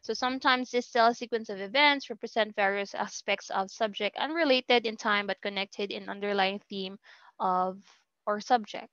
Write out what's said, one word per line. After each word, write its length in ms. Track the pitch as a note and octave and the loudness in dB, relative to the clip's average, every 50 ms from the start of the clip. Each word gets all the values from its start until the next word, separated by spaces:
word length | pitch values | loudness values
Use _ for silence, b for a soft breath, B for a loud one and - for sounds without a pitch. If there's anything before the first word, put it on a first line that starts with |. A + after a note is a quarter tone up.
So 100 | _ - A3 | _ -6 -6
sometimes 560 | - - B3+ B3+ C4 - D4 B3+ B3+ B3+ - | -2 -2 -2 -2 0 2 2 4 4 2 0
this 200 | - A#3+ B3 - | -2 -2 -2 0
tell 240 | - A#3+ A3+ A#3 A#3+ | 2 4 4 4 4
sequence 340 | - - A3+ - A3+ A3 - | 2 -6 -4 -4 -4 -4 -4
of 100 | G#3 F#3+ | -8 -8
events 500 | G3 G3 G3+ C#4 D4 D4 C#4+ C#4 C4+ - | -8 -2 2 4 6 6 4 2 -2 -8
represent 440 | A#3 - - A3+ - A#3 G#3+ G#3+ G#3+ | -10 -10 -10 -4 0 0 0 0 2
various 400 | - G3+ G3 G3 G3 G3+ G3 - | 2 2 2 2 0 -2 -4 -4
aspects 540 | - G#3 G3+ - - - - G3+ G3+ - - | -4 -4 -4 -6 -10 -2 -2 -2 -2 -2 -4
of 200 | - - G3 G3 | -2 -2 -2 -4
subject 460 | - - A3+ G#3+ G3+ - G#3 G3+ _ - | -2 -2 -2 -2 -2 -2 -4 -2 _ -2
unrelated 680 | - C4+ D#4 E4+ E4 D4 C4 B3+ B3 - B3 A#3+ A3+ | -4 -2 0 0 4 4 4 2 4 4 4 4 4
in 100 | A#3 G#3+ A3 | 2 -6 -4
time 280 | - A3+ G#3 G3+ G3+ | -2 0 0 0 0
but 140 | G3 F#3+ _ | -2 -4 _
connected 500 | - G#3 G3+ G3 G3 G3+ - - G#3 G3 | -4 -6 -4 -4 -6 -6 -6 -8 -6 -6
in 180 | G#3+ G#3+ G3+ F#3+ | -6 -10 -8 -10
underlying 500 | G3 G3+ G3 G3+ G3+ G3+ F#3+ F#3+ G3 G#3 _ _ | -10 -6 -4 -2 2 2 2 2 0 -4 _ _
theme 300 | G#3 G3 F#3+ F#3+ G3 G3+ B B B B B B B _ | -8 -8 -8 -8 -10 -14 B B B B B B B _
of 440 | A3+ F#3+ F#3 F#3 F#3 F#3 F#3 G3 G3+ _ _ _ _ _ _ _ _ | -2 0 2 2 0 0 -2 -8 -14 _ _ _ _ _ _ _ _
or 140 | - G#3 G#3 | -4 -4 -4
subject. 520 | G#3 - B3+ A#3+ G#3 - - - - - | 0 2 2 2 2 -2 -10 -12 -12 -14